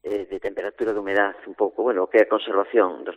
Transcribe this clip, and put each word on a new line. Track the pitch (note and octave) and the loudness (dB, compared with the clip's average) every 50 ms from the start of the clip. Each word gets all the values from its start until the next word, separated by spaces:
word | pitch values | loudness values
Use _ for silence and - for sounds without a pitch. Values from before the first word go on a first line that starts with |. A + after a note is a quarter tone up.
eh, | - F2 G#2 G2+ F#2+ | -4 -4 -4 -4 -4
de | F2 G2 F#2 | -8 -10 -8
temperatura, | - G2+ G2 G2 F#2 G2+ _ - A#2+ A2 | -8 -6 -6 -6 -8 -8 _ -4 -4 -2
de | G#2 G#2 | -2 -4
humedad, | G2+ G2 G2 G2+ G2+ G2+ G2 - - | -4 0 2 2 2 0 -2 -8 -16
un | G#2 F#2 | -18 -2
pouco, | - G#2+ F#2+ - - A2 | -2 -2 -2 0 -2 -2
bueno, | B2+ A2+ F2+ F#2 | 0 0 0 -2
o | - | 4
que | - A2+ | 4 4
é | G#2+ | 4
a | - - | 6 2
conservación | G#2+ - A#2 G2 G2 G2 - - A2+ G2 F2+ E2 - - | -2 -2 0 -2 -2 -2 2 2 2 2 2 0 -8 -12
dos | - F2 | -12 -10